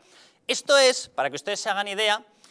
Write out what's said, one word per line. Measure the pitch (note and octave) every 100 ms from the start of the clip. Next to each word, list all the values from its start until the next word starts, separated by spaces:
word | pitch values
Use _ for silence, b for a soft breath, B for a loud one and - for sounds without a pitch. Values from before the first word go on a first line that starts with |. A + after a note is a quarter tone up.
| B B B B -
esto | B3+ - C#4
es, | C4 C4 -
para | - C3+
que | C#3
ustedes | G3+ G3
se | A3
hagan | G3 G3+
idea, | G3 G#3+ G#3+ - b b